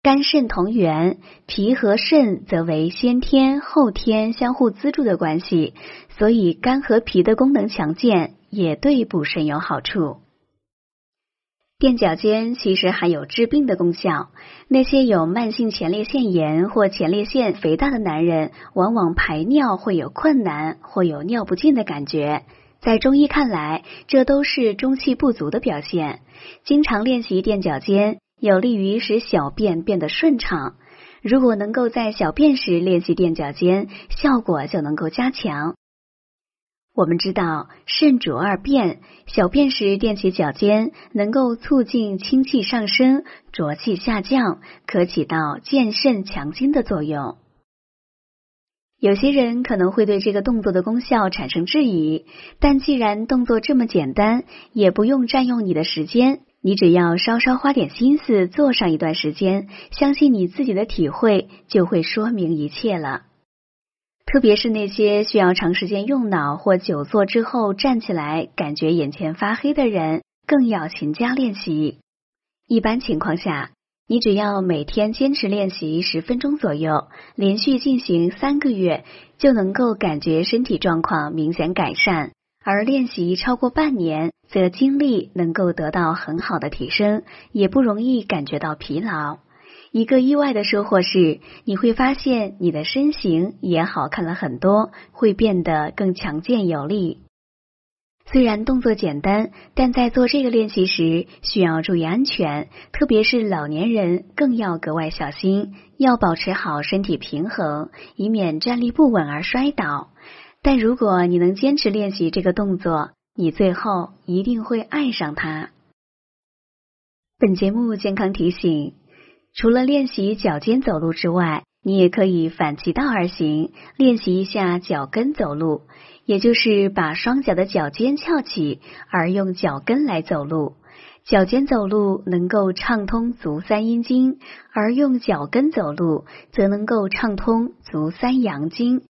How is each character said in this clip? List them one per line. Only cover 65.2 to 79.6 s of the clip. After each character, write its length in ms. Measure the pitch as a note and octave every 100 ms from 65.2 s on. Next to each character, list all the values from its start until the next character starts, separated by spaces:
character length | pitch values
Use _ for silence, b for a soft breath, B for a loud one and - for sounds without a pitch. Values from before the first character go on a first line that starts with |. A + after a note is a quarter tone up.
需 140 | G#3 A3
要 160 | F#3
长 180 | F3+ -
时 160 | F3 F#3
间 160 | G3+
用 240 | G#3+ C#4 A3+
脑 300 | F#3 C#3+ C#3+
或 180 | - F#3
久 280 | F#3+ D#3+
坐 200 | C#3+ G#3+
之 180 | G3 A#3
后 280 | A3+ B3+ G#3+
站 260 | G3 C#4 B3
起 140 | A3
来 340 | F3+ D3 D#3 - -
感 200 | D3+ D3
觉 160 | D#3
眼 180 | E3 C#3+
前 240 | D3 -
发 200 | E3 G3+
黑 180 | A3+ C#4+
的 160 | D4 B3+
人， 340 | G3+ D#3+ D#3+ - _ -
更 200 | D4 B3
要 220 | G#3 D#3+
勤 260 | - D3
加 180 | D3+ A#3+
练 220 | C4 B3+
习。 460 | G3 - D#3 D3+ - _ _ _ _ _ _ _
一 120 | A3+
般 200 | G#3+ A#3
情 180 | - D#3+
况 200 | G3+ E3
下， 320 | G3+ D3 - _ _ _ _
你 140 | A#3
只 140 | A#3
要 260 | G3 G#3 G3+
每 240 | F#3+ D#3+
天 300 | D3 - G#3
坚 180 | A3 C4+
持 160 | C#4+ G#3
练 220 | G#3 G3
习 320 | F#3 D#3 D#3
十 180 | F#3 D#3+
分 200 | E3 B3
钟 180 | C#4 D4
左 160 | G#3+
右， 340 | D3 D#3+ D3+ - B B -
连 200 | G3 G#3
续 220 | C4 C4
进 220 | C#4 B3+
行 300 | - E3+ E3+
三 280 | - C#4 C#4+
个 120 | D4
月， 340 | G#3+ F3+ D#3 B B B _
就 160 | C#4
能 180 | A#3+